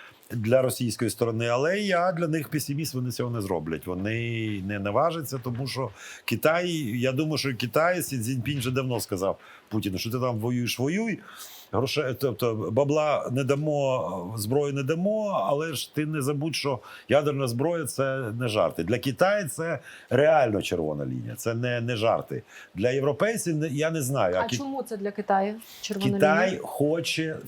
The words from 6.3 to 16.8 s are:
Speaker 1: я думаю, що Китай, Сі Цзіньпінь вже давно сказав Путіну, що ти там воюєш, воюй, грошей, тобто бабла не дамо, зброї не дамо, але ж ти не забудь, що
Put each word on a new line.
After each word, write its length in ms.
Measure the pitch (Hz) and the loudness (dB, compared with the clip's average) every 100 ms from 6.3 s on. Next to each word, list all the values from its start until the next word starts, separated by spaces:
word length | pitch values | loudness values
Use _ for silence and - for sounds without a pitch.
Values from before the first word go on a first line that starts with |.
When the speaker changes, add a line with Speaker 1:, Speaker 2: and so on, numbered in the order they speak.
| 113 151 170 180 165 127 120 | 2 2 2 0 -2 -2 0
Speaker 1:
я 120 | 127 | 0
думаю, 260 | 131 156 147 | 0 0 0
що 180 | 139 117 | -2 -2
Китай, 460 | 120 151 165 180 | 0 2 2 2
Сі 160 | - 135 | -2 -4
Цзіньпінь 400 | 113 131 117 143 | -2 -2 -2 -2
вже 120 | 120 | 0
давно 280 | 127 131 117 | 0 0 -2
сказав 380 | - 92 95 85 - - - | -2 0 0 -2 -8 -20 -4
Путіну, 280 | 110 104 90 | -2 -2 -2
що 140 | 113 | -2
ти 80 | 123 | -2
там 200 | 127 113 | 0 0
воюєш, 400 | 117 123 120 - | 0 0 0 0
воюй, 400 | 135 190 226 180 - - - - - | 0 0 -2 -4 -8 -18 -16 -18 -4
грошей, 420 | 101 123 147 131 117 | 0 0 0 -2 0
тобто 360 | 135 104 123 110 92 | -2 0 0 0 0
бабла 580 | 110 143 151 151 139 - | 2 4 4 4 2 0
не 120 | 123 | -2
дамо, 880 | 127 139 156 147 139 127 80 92 90 110 | 2 2 2 0 2 0 -2 -4 -6 -6
зброї 360 | 107 135 143 | 0 2 2
не 100 | 139 | -2
дамо, 640 | 135 165 190 220 208 180 - | 0 0 0 0 0 0 0
але 260 | 147 165 | 0 0
ж 220 | 139 - - | -4 -6 -4
ти 100 | 151 | -2
не 160 | 156 | -2
забудь, 340 | 131 147 160 - | -2 -2 -2 -2
що 240 | 143 123 | -2 -4